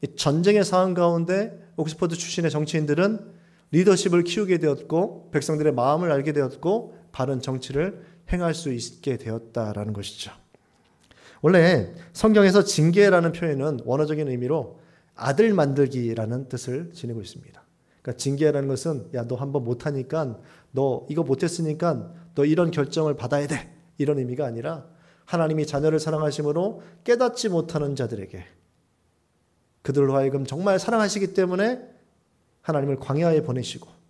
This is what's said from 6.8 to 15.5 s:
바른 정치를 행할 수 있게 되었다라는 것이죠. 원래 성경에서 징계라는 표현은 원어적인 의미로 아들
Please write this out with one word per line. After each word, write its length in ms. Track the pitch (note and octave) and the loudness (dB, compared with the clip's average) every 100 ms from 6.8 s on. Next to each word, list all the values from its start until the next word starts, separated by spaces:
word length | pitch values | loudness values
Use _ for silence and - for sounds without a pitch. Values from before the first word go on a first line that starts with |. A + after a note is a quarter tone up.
| A#3 - _ | -4 -18 _
바른 300 | - C3 C3+ | -6 -4 -4
정치를 600 | A#2+ C3 - C3+ F3 - - - _ | -4 -8 -6 -4 -4 -6 -20 -20 _
행할 220 | F3+ F3 | -2 -2
수 180 | D#3+ D3+ | -2 -4
있게 460 | B2 A2 - - A#2+ | -6 -8 -8 -6 -4
되었다라는 760 | - A2+ - - G#2+ G#2 G#2+ | -4 -8 -6 -6 -4 -4 -6
것이죠. 380 | G#2 G2+ - - - _ _ _ _ _ _ _ _ - - | -6 -10 -12 -16 -18 _ _ _ _ _ _ _ _ -20 -2
원래 540 | D3+ F#3 E3 F3+ - - - | 4 6 6 4 0 -8 -20
성경에서 500 | - A3 G#3+ G3 G3 | 0 4 6 8 6
징계라는 680 | G3+ - D#3 F3 G3+ F#3 E3+ | 4 4 4 6 6 6 2
표현은 480 | E3 E3+ C#3 C#3+ C3+ A#2 | -2 -4 -2 -2 -4 -2
원어적인 420 | B2+ D3+ D3+ D3 | 0 0 -2 -2
의미로 520 | B2 B2 D#3 A#2+ - - _ _ - | -4 -2 -2 -4 -12 -20 _ _ -8
아들 360 | B2+ C#3 A3+ | -4 4 4